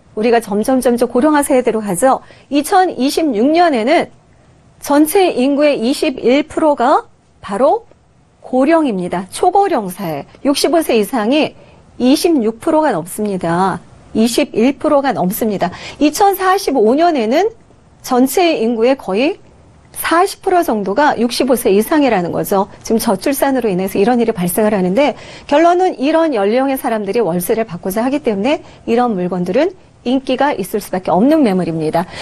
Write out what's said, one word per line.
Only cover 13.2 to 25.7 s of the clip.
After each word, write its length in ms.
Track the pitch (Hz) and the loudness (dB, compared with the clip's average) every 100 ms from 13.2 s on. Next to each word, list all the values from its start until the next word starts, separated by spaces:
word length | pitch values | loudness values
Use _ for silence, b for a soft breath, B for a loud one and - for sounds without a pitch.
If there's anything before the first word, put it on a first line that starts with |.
| 208 190 175 170 190 165 - - - | -6 -4 -2 0 0 -4 -12 -20 -8
이십일 640 | 214 233 233 285 - 240 277 | 0 0 2 -2 0 0 0
프로가 340 | 311 285 277 | 0 2 0
넘습니다. 580 | 175 180 214 233 190 175 B B B | -2 -2 -2 -4 -2 -4 B B B
이천사십오 960 | 294 294 403 381 381 381 - 269 214 | -2 2 2 2 0 0 0 2 2
년에는 560 | 277 339 302 214 277 427 - - _ _ _ | 4 2 0 0 0 0 -4 -18 _ _ _
전체 500 | - 247 269 - 349 | -2 0 2 2 2
인구의 440 | 302 220 233 233 269 | 2 0 0 0 0
거의 440 | - 190 285 415 - - - - - | -2 -2 -2 -2 -12 -20 -20 -20 -20
사십 500 | - - 330 392 - | -10 -2 0 0 -2
프로 200 | - 359 | -2 0
정도가 560 | 330 220 190 208 294 - | 0 -2 -2 0 0 2
육십오 380 | 233 - 262 262 | -2 -2 0 0
세 140 | - | 2
이상이라는 600 | 196 220 311 277 208 170 | 2 2 2 2 0 -2
거죠. 380 | 165 165 196 202 B | -4 -2 -2 -2 B
지금 160 | - 339 | -4 -2
저출산으로 680 | - 190 - 277 285 262 226 | 0 -2 -2 -2 0 0 -2
인해서 280 | 180 190 208 | -2 -2 0
이런 220 | 202 247 | 0 2
일이 100 | 226 | 0
발생을 440 | 220 175 202 214 | -2 -4 0 0
하는데, 420 | 208 180 196 285 - B B - | 0 0 0 0 -2 B B -2
결론은 520 | 294 339 | 2 4